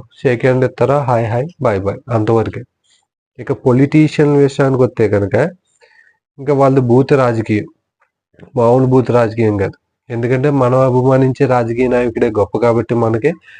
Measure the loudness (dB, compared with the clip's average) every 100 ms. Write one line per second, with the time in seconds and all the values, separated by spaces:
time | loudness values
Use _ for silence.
0 | -8 _ -2 0 0 0 -2 -2 0 0
1 | 0 -2 -2 -4 -6 -4 -2 -2 -4 -6
2 | -4 -2 0 0 -2 -8 -14 _ _ _
3 | _ _ _ -12 -10 -4 0 2 2 2
4 | 2 2 2 2 2 0 0 2 0 0
5 | 0 0 0 -2 -2 -6 _ _ _ _
6 | _ _ _ -10 -4 0 2 2 2 2
7 | 4 2 2 -2 -2 -4 -4 _ _ _
8 | _ _ _ _ -8 0 2 2 2 2
9 | 2 0 0 0 -2 0 -4 -8 _ _
10 | -12 -6 -2 -2 0 0 0 2 2 2
11 | 2 2 2 0 0 0 -2 -2 0 0
12 | -2 -2 -2 -2 -2 0 0 0 0 -2
13 | 0 0 -2 -4 -12 -20